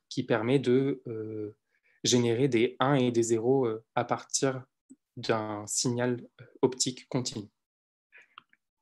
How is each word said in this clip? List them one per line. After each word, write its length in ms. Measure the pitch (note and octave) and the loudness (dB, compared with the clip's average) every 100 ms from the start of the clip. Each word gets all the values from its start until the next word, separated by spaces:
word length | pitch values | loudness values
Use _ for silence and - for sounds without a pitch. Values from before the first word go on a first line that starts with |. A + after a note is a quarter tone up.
| - | -10
qui 140 | - | -6
permet 360 | A#2+ A#2+ A#2 C#3 | -2 0 2 2
de, 440 | B2 B2+ C3+ C3 - | 4 2 2 -2 -8
euh, 460 | A2 A2 G#2+ G#2 - _ _ _ _ | -10 -8 -8 -10 -12 _ _ _ _
générer 420 | - B2 A#2+ A#2 C#3 | 2 4 4 2 2
des 300 | A#2+ A#2+ - | 2 2 2
uns 160 | C3 | 2
et 160 | C#3+ B2 | 4 4
des 140 | A#2 | 2
zéros, 420 | A#2 A2+ A#2 C3+ B2 | 2 2 2 2 0
euh, 180 | A2 - - | -4 -6 -4
à 80 | |
partir 580 | A#2+ A#2+ - - C3+ C3 B2 _ _ - _ - | -2 -4 -4 -2 -2 -4 -10 _ _ -20 _ -8
d'un 500 | A2+ A2+ G#2+ G#2 G#2 | -2 -2 -2 -8 -6
signal, 580 | - C3+ A#2+ B2+ B2 - - | -4 -2 0 0 -2 -8 -20
euh, 40 | - - | -20 -2
optique 460 | C3 B2+ - B2+ - | -2 0 -4 -6 -6
continu. 400 | C3 A#2+ - G#2 _ _ _ _ _ _ - - - - _ _ _ | -6 -4 -8 -12 _ _ _ _ _ _ -20 -20 -20 -20 _ _ _